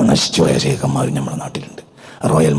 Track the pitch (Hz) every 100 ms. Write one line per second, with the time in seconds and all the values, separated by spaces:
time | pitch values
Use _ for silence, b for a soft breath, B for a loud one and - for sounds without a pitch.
0 | - - - - - 67 69 - 67 67
1 | - 69 67 147 - - - - - B
2 | B B - - 78